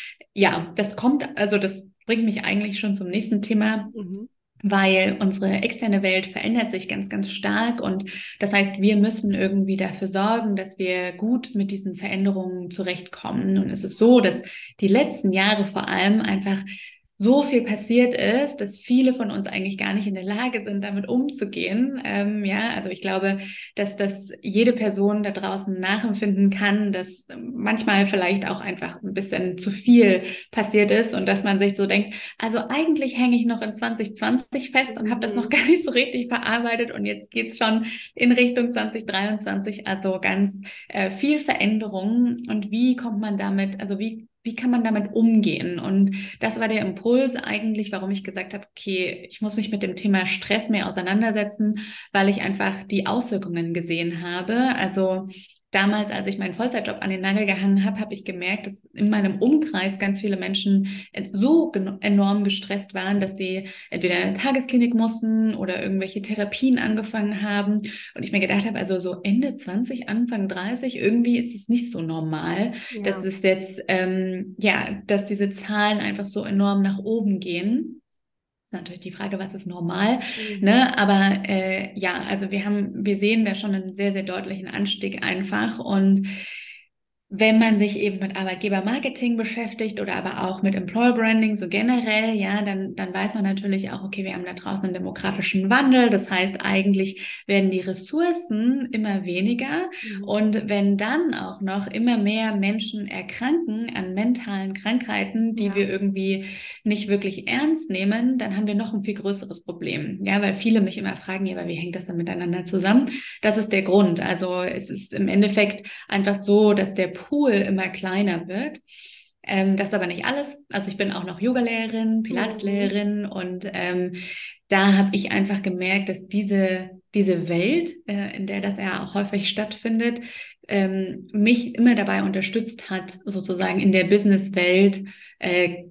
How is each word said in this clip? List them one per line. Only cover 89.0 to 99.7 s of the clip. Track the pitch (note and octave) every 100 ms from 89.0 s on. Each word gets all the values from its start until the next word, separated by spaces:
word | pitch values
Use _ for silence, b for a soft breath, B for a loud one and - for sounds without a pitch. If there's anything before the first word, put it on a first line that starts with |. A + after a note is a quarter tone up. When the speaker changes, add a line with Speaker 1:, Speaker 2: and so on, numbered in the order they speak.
| C4 C4+ B3 A3+
Speaker 1:
beschäftigt | A3 - A3 - A3 G3+
oder | G3
aber | F#3+ F#3+ - F#3
auch | G3
mit | G3 G3
Employer | F3+ A3+ B3
Branding | A#3 A3 A3 A3 G#3
so | F#3
generell, | G3 A#3 B3 A3+ G#3+ A3 A3
ja, | F#3+ G#3
dann, | G3+ G3 F#3+
dann | - F#3+
weiß | F#3 G3+
man | G#3+
natürlich | G3 G3 G3 F#3+ F#3+
auch, | F#3+
okay, | F#3+ G3
wir | F#3+ F#3
haben | F3+
da |
draußen | F#3 G3+ G3
einen | F#3+
demografischen | F3+ F#3 F#3+ G3 G3 G3 F#3+ F#3+
Wandel. | B3 C#4 B3+ A#3+
Das | G3 -
heißt, | F#3 F#3+ G3
eigentlich | - G3 G3 G3 F#3+ - - - -
werden | G3+ G3
die | F#3
Ressourcen | F3+ F#3 - D4+ F4 E4+ - G#3+ A#3 C4+ B3
immer | A3 G#3+ G3 F3+
weniger. | F3 G3+ A#3+ C4+